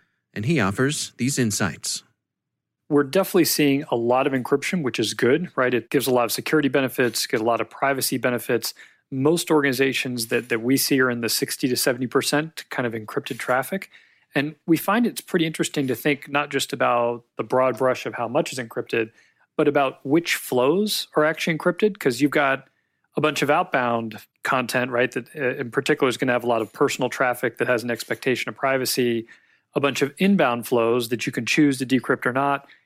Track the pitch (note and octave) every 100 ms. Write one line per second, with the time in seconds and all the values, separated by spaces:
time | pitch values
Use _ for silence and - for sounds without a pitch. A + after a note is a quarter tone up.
0 | _ _ _ G#2 A#2 D#3+ G2 G#2 C3+ D3+
1 | - - B2 C#3 A2+ - F#2 - - -
2 | - _ _ _ _ _ _ _ - C#3+
3 | C#3 F#3 F#3 F#3 D3 - C#3+ C#3 D3 A#2+
4 | A#2 B2+ C#3 C3 A#2+ C#3+ - F#3 B2+ -
5 | G#2 - A#2+ D3+ F3+ - B2 A#2+ - C#3+
6 | C3 B2 A#2 - - B2 C#3 C#3 C3 -
7 | B2 - - A#2+ A2+ A2+ A2 - C#3 C3+
8 | - B2+ B2+ A#2+ - A#2 - - - _
9 | _ C3 C#3+ E3+ - D#3 C#3 B2 C3+ B2
10 | C3 B2 A2+ A#2+ B2 A#2 A#2+ C3+ - C#3
11 | B2+ A#2+ A2+ - C3+ - B2+ A#2+ C#3 A#2+
12 | B2 C3+ - D3 D#3+ - - - B2 A2+
13 | G#2 C#3+ - A#2+ - B2+ B2+ G3 - -
14 | _ _ _ D3 D3 D#3 - D#3+ - A3
15 | A3+ - - F3+ D#3+ - D3 D3+ C3 A#2
16 | D3+ C3+ - C#3+ D3 C#3 - C3 B2+ A#2+
17 | A#2+ A#2 - - A2+ B2+ C3 A#2+ B2+ A#2+
18 | A#2+ B2 A#2 C#3+ E3 C#3+ A#2 B2 - A#2+
19 | A2 - _ _ _ - D3 C#3+ C3 -
20 | C3+ E3 E3+ - - B2 C3 F#3 G#3+ -
21 | - D#3 D#3 D#3+ F3 D#3 F3+ E3+ G#3+ F#3+
22 | C3+ A#2 C#3+ D3+ C#3 C3+ - _ _ _
23 | _ - D3+ C#3+ C#3 D#3+ F3+ C#3 B2 A#2
24 | A2+ G#2+ - _ - C3 A#2+ C3 B2+ A#2+
25 | B2+ C3 A#2 D#3 B2+ C#3 B2 C#3+ - D3+
26 | C3 A2+ C3 A#2+ A#2+ A2+ G#2+ - C#3+ -
27 | B2 - B2+ A#2+ A#2+ - B2 A#2+ A#2+ A2+
28 | - A2+ C3+ A#2 - - C3+ C3+ B2 -
29 | A#2+ A#2 A2+ - _ _ _ C#3 C#3 A#2+
30 | C#3 - F#3+ F#3+ C3 A#2+ - A#2+ A2+ B2
31 | A#2 A#2+ C#3 B2+ A2+ - D3 C3 B2+ C3
32 | - B2+ B2+ C3 C#3+ C#3 - _